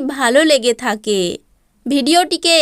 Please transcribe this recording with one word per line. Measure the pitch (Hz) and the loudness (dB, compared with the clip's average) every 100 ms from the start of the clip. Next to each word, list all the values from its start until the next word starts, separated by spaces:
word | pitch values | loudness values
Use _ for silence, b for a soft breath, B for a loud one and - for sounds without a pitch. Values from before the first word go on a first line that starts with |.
| 269 277 | -2 -2
ভালো | 247 269 320 | 0 2 2
লেগে | 277 233 226 | 2 0 -2
থাকে, | 247 208 214 202 175 - _ _ _ _ 240 | -4 -6 -4 -2 -2 -6 _ _ _ _ -4
ভিডিওটিকে | 277 254 339 359 339 339 330 | -2 2 2 0 -2 0 2